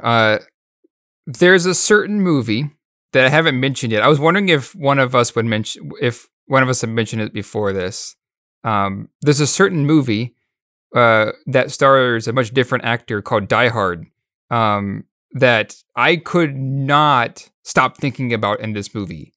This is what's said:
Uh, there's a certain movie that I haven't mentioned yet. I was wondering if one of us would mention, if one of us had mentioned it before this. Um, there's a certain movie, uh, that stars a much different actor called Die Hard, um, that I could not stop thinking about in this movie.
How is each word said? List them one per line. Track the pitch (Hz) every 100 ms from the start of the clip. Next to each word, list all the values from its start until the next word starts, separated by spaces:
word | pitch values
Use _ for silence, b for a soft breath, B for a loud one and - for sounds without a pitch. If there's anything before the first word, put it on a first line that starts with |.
Uh, | 117 117 110 107 - _ _ _ _ _ _ _ -
there's | 127 180 185 180
a |
certain | 175 - 208 202 208
movie | 185 147 113 107 147 - _ _ _
that | 135 131
I |
haven't | 151 160 127
mentioned | 135 131 120
yet. | 107
I | 123
was | 151
wondering | 156 190 190
if | 151 120
one | - 139 139
of | 127 131
us | 120
would | 117 113
mention, | 110 107 - - -
if | 123 117 - _ -
one | 135
of | 127
us | 123
had | 113
mentioned | 113 110 113
it | 107
before | 107 98 110 101
this. | 95 92 - - - _ _ _ _
Um, | 113 104 98 98 107 _
there's | 143 143
a | 147
certain | - 196 175 139
movie, | 156 127 107 120 - _ _ _ _ _
uh, | 120 117 110 107 - -
that | 131 131
stars | - 139 135 127 117 110
a |
much | 120 113
different | 131 123 127
actor | 117 117 - 110
called | - 113 95
Die | 113 120
Hard, | 113 95 85 80 _ _ _ _
um, | 117 110 104 101 95 - _ _
that | 123 127 113 107 - _ -
I | 135 170
could | 165 175 160 135
not | 135 135 135 147 151 131 117 - - _
stop | - - 131 -
thinking | 143 123 127
about | 113 104 104
in | 110
this | 104 101
movie. | 110 92 78 -